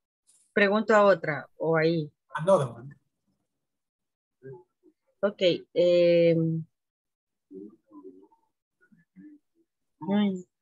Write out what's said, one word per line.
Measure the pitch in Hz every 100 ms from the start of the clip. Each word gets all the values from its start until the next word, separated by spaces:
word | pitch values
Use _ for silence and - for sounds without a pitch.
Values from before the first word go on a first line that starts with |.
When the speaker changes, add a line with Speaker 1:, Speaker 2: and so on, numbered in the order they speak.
| _ _ _ _ _
Speaker 1:
Pregunto | - 202 214 220
a | 214
otra, | 202 180 156 139 - -
o | 156 165
ahí. | 165 170 151 - _ 151
Speaker 2:
Another | 165 185 131
one. | 117 135 - _ _ _ _ _ _ _ _ _ _ _ _ _ _ - - _ _ _ _ _ _
Speaker 1:
Ok, | 202 208 185 156 -
em, | - 175 175 175 170 170 165 165 160 160 _ _ _ _ _ _ _ _ 95 104 - _ 101 95 92 98 _ _ _ _ _ _ _ _ - 302 302 _ _ _ _ _ _ 175
ay. | 202 208 185 180 _